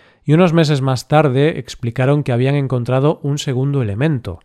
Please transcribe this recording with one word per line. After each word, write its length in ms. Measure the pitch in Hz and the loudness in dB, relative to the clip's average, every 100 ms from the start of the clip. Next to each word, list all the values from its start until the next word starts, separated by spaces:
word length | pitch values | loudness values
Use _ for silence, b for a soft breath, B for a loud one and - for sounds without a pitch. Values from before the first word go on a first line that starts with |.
| b b | b b
Y 80 | - | 0
unos 220 | 156 185 | 4 4
meses 260 | 165 151 143 | 4 2 0
más 260 | 135 131 - | 0 -4 0
tarde 520 | 151 156 127 147 - | 2 2 2 0 -2
explicaron 640 | - - 117 117 131 147 | -10 -8 -8 -2 0 0
que 100 | 139 | 0
habían 220 | 120 131 | 0 0
encontrado 680 | 143 135 127 120 131 143 - | 0 -2 -2 -2 0 0 0
un 140 | 143 147 | -4 -4
segundo 460 | - 131 139 139 | -4 -2 -2 -2
elemento, 580 | 110 101 156 135 - 85 | -2 -2 -2 -2 -6 -12